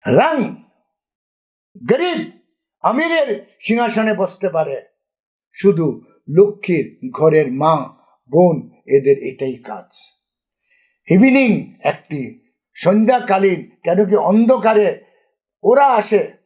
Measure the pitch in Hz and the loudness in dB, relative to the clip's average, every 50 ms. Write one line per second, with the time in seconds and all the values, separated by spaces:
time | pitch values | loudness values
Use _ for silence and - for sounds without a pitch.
0 | _ - 113 147 240 320 320 285 208 - - - _ _ _ _ _ _ _ _ | _ 0 2 2 2 2 0 -2 -4 -6 -8 -16 _ _ _ _ _ _ _ _
1 | _ _ _ _ _ _ _ _ _ _ _ _ _ _ _ - 120 120 214 277 | _ _ _ _ _ _ _ _ _ _ _ _ _ _ _ -18 -4 -2 -2 0
2 | 339 359 339 233 160 - - _ _ _ _ _ _ _ _ _ - 175 220 262 | 0 -2 -4 -6 -8 -10 -14 _ _ _ _ _ _ _ _ _ -4 -2 0 0
3 | 320 330 330 330 294 254 214 - - _ _ _ - - 220 233 240 226 - 226 | -2 0 0 -2 -2 -2 -4 -10 -10 _ _ _ -6 -4 -2 -2 -2 -2 -2 -2
4 | 220 220 214 180 190 185 - - - 185 160 165 156 139 139 123 - _ _ _ | -2 -2 -2 -2 -4 -6 -6 -6 -8 -6 -4 -4 -4 -4 -6 -12 -12 _ _ _
5 | _ _ _ _ _ _ _ _ _ _ _ - - 196 196 156 165 147 120 - | _ _ _ _ _ _ _ _ _ _ _ 0 0 0 2 2 0 -4 -4 -6
6 | - _ _ _ _ - 143 165 202 202 208 - - - 175 156 - - - _ | -14 _ _ _ _ -4 2 4 4 4 2 -8 -6 -4 -2 -2 -2 -6 -10 _
7 | - 127 123 - 151 156 160 156 151 135 123 135 147 156 160 147 135 - - _ | -14 -14 -6 0 0 2 4 2 0 0 -4 -2 0 0 0 0 -2 -10 -16 _
8 | _ _ _ _ _ _ 123 160 180 180 160 131 - - _ _ _ - - 208 | _ _ _ _ _ _ 0 2 2 2 2 -2 -8 -12 _ _ _ 0 0 0
9 | 139 135 139 135 120 120 117 - 139 131 127 120 117 - 107 98 - _ - - | 4 2 0 0 0 -12 -10 -8 -8 -8 -8 -10 -14 -16 -16 -16 -16 _ -16 -16
10 | - - _ _ _ _ _ _ _ _ _ _ _ _ _ _ _ _ _ _ | -16 -16 _ _ _ _ _ _ _ _ _ _ _ _ _ _ _ _ _ _
11 | _ - 160 185 220 269 254 277 269 240 202 147 - - - _ - 143 147 - | _ 0 4 4 6 6 4 4 2 2 0 -2 -4 -10 -18 _ -4 -4 -4 -4
12 | _ _ 151 143 127 113 - _ _ _ _ _ _ _ _ - - 185 190 214 | _ _ -12 -10 -10 -12 -14 _ _ _ _ _ _ _ _ -4 -2 0 2 2
13 | 220 214 254 247 - - 196 190 196 196 180 151 123 - _ _ _ 160 175 185 | 2 2 2 0 0 0 -2 2 2 0 0 -2 -8 -14 _ _ _ -2 0 0
14 | 214 190 202 196 151 175 190 220 233 226 262 240 185 226 220 208 208 185 139 - | 0 2 0 0 0 2 2 2 4 2 2 2 2 2 2 2 2 0 -2 -6
15 | _ _ _ _ _ _ _ _ _ _ _ _ - - 240 277 277 277 254 220 | _ _ _ _ _ _ _ _ _ _ _ _ 0 2 2 4 4 2 2 0
16 | 208 - 220 202 156 - - _ _ | -2 0 -2 -2 -2 -2 -10 _ _